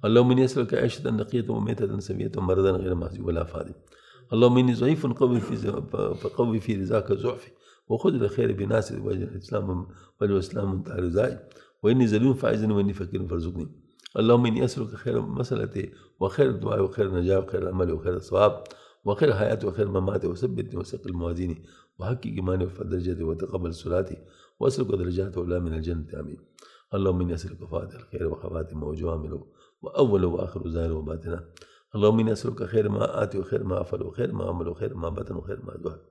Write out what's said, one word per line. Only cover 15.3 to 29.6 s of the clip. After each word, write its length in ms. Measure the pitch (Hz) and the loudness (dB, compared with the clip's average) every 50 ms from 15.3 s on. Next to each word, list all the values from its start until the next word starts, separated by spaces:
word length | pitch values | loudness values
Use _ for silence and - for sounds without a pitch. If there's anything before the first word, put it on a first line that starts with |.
| - 131 127 - 127 110 107 104 - 104 98 - - - - _ _ _ | -4 -4 -2 -2 -2 -2 -2 -4 -4 -6 -6 -6 -10 -18 -20 _ _ _
وخير 300 | 92 98 - - 143 131 | -2 -2 4 4 4 4
الدعاء، 320 | 120 98 - 107 107 107 95 | 4 0 -2 -2 2 2 2
وخير 240 | 95 - - 104 | 0 2 0 0
النجاة، 320 | 95 92 90 87 92 95 95 | 0 2 0 2 4 4 2
وخير 240 | 92 92 95 92 87 | 2 0 -4 -4 -2
العمل، 300 | 90 92 92 90 87 80 | -2 0 0 0 0 0
وخير 240 | 80 82 92 90 | -2 -2 -2 -4
الثواب، 480 | 85 - - 92 92 104 104 101 - - - - - - - _ _ _ | -4 -4 0 4 6 6 6 4 2 -10 -16 -20 -20 -20 -20 _ _ _
وخير 280 | 101 101 - 160 147 110 | -4 0 2 2 2 4
حياتي، 320 | 95 107 - 110 101 - | 2 2 0 0 0 -2
وخير 220 | 101 90 107 107 98 | -4 0 0 -2 0
مماتي، 380 | 95 95 95 98 101 98 - | 2 0 0 2 0 0 -2
وثبتني 500 | 85 87 - 127 123 123 110 98 - - | -2 -4 -2 -4 -4 -2 -4 -6 -6 -6
وثقل 360 | 87 - - - - - - 90 | -8 -8 -8 -10 -12 -8 -8 -6
موازيني، 500 | 87 85 85 85 85 92 87 82 80 - - - - - _ _ _ | -4 -2 -2 -2 -2 -2 -4 -4 -6 -10 -20 -20 -20 -20 _ _ _
وحقق 280 | 92 95 123 120 - | -4 -4 -4 -4 -4
إيماني، 380 | 113 107 98 92 90 92 92 90 | -6 -6 -4 -2 0 0 0 0
وارفع 200 | 90 92 - 92 | -2 -4 -8 -6
درجتي، 380 | 92 90 90 87 90 90 82 82 | -4 -2 -2 -2 -2 -2 -2 -2
وتقبل 520 | 80 82 82 - - - 95 85 85 82 | -4 -2 -2 -4 -4 -4 -4 -4 -4 -6
صلاتي، 420 | - - 82 85 90 95 92 - - - - _ _ - _ _ _ | -6 -4 -2 0 0 0 -2 -6 -12 -14 -20 _ _ -20 _ _ _
وأسألك 260 | - 135 131 139 131 | 2 2 2 2 0
درجات 520 | 98 101 95 90 90 87 90 95 98 87 90 | 0 0 0 0 0 0 -2 -2 -2 -2 -4
علا 200 | 87 87 87 87 | -2 -2 -2 -2
من 160 | 85 82 80 | 0 -2 -4
الجنة، 320 | 80 78 85 85 82 76 76 78 76 | -4 -4 -4 -4 -4 -6 -8 -10 -10
آمين. 160 | 76 76 76 - - _ _ - - - - - _ _ - | -10 -10 -12 -14 -18 _ _ -20 -20 -20 -20 -20 _ _ -4
اللهم 260 | 98 98 95 92 90 | 0 2 2 2 2
إني 140 | 90 87 85 | 0 0 -2
أسألك 300 | 82 90 92 92 - - | -4 -6 -8 -12 -12 -12
فواتح 300 | 85 80 85 - 95 - | -6 -6 -6 -6 -6 -12
الخير 340 | - - _ - 85 85 80 | -16 -18 _ -8 -4 -2 -2
وخواتمه 580 | 80 - - - - 82 78 - 78 76 76 | -2 -4 -8 -6 -6 -6 -6 -6 -6 -8 -6
وجوامعه 600 | 73 78 78 85 85 80 80 78 78 76 76 - - _ _ | -6 -6 -4 -4 -4 -4 -4 -4 -6 -8 -10 -10 -14 _ _